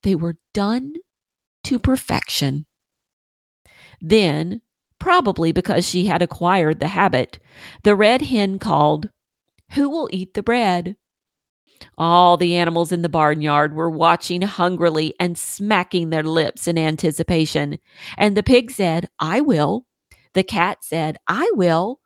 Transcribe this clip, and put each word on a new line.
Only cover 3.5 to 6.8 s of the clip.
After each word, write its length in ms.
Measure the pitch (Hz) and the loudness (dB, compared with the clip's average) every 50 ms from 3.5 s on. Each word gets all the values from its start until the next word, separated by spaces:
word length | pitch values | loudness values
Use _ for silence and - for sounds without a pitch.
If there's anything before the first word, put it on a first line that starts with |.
| _ _ _ _ _ _ - - - _ - | _ _ _ _ _ _ -20 -20 -20 _ 0
Then, 580 | 160 208 220 202 165 147 151 160 175 196 233 _ _ _ _ _ _ _ | 2 4 4 4 4 2 0 -2 -4 -6 -10 _ _ _ _ _ _ _
probably 540 | _ - 185 339 359 294 208 185 - 165 165 | _ 0 2 2 2 2 2 0 0 0 0
because 360 | - 175 185 - 196 - 180 | 0 0 -2 0 0 0 0
she 200 | - - 180 175 | 0 -2 0 0
had 160 | 208 160 170 175 | 0 2 0 0
acquired 560 | 165 - - 175 175 190 190 165 151 156 | -2 -2 -2 0 2 2 2 2 2 0
the 80 | - | 0